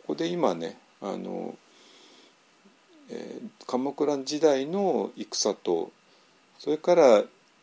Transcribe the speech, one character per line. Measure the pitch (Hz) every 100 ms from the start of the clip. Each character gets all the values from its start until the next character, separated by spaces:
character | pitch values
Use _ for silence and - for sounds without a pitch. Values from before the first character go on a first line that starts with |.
| -
こ |
で | 151 165
今 | 175 127
ね、 | 85 82 - - -
あ | 98 95
の、 | 92 92 90 - - - - - - - - _ _ _ 403 _ _ 320 269
え | - - -
ー、 | - - -
鎌 | 127 135
倉 | - 147 139
時 | 131 147
代 | 151 135 143
の | 196 190 120 98 -
戦 | - - 107
と、 | 95 - 85 85 - _ - _ _ _ -
そ | 143
れ | 156
か | -
ら | 170 139 107 - - _ _